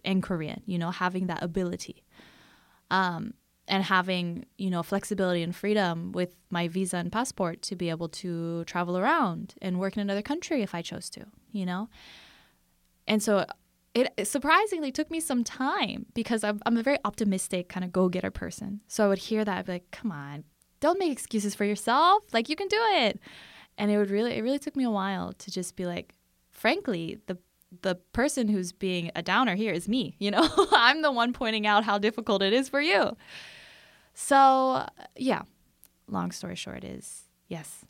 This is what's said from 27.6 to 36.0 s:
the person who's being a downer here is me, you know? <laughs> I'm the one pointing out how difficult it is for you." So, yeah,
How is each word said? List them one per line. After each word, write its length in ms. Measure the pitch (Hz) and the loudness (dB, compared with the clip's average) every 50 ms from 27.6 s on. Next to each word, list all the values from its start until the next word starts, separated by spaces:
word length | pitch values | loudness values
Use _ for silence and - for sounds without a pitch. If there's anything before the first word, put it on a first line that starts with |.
| _ _ 185 - - | _ _ -14 -6 -2
the 120 | 190 180 180 _ _ - | -2 -2 -4 _ _ -2
person 360 | - 240 294 - 269 240 208 | 0 0 0 0 0 0 2
who's 240 | 214 190 180 175 - | 2 0 0 -4 -6
being 380 | - 202 190 185 175 170 165 - | -4 -4 -2 -2 -2 -2 -4 -6
a 80 | - 165 | -6 -2
downer 320 | - 185 185 - 196 175 | 0 2 2 4 2 2
here 180 | 196 226 214 165 | 0 0 0 -2
is 160 | 175 175 190 | -2 -2 -2
me, 280 | 220 262 202 - - - | -2 -2 -2 -4 -6 -4
you 120 | 202 202 | -4 0
know? 180 | 208 - 320 311 - - | 2 4 2 4 4 4
<laughs> 120 | 381 392 - | 4 6 6
I'm 280 | - 233 247 277 320 311 | 6 8 6 6 6 4
the 100 | 294 262 | 2 2
one 200 | 233 233 240 247 | 2 2 0 0
pointing 340 | - 262 220 220 214 208 | -2 -2 -2 0 0 2
out 180 | 208 208 208 220 | 4 4 4 4
how 120 | 220 202 202 | 4 2 2
difficult 440 | 202 220 220 - 220 - 202 190 196 | 2 0 0 0 0 0 2 2 4
it 100 | 196 214 | 4 4
is 160 | 254 269 262 | 2 2 2
for 120 | - 277 | 0 0
you." 360 | 294 330 392 381 277 - - - - - - - - - - - - - - - - - - _ _ _ _ | 2 4 4 4 4 2 0 -6 -14 -20 -20 -18 -18 -18 -20 -20 -20 -20 -20 -20 -20 -20 -20 _ _ _ _
So, 720 | - - - 277 269 269 262 262 262 262 262 262 262 - - - - - - - | -6 0 4 6 8 10 10 8 8 6 4 2 0 -2 -6 -10 -18 -20 -18 -10
yeah, 260 | - - 262 208 - - - _ _ _ _ _ _ _ - _ _ | -4 0 0 0 0 -2 -10 _ _ _ _ _ _ _ -20 _ _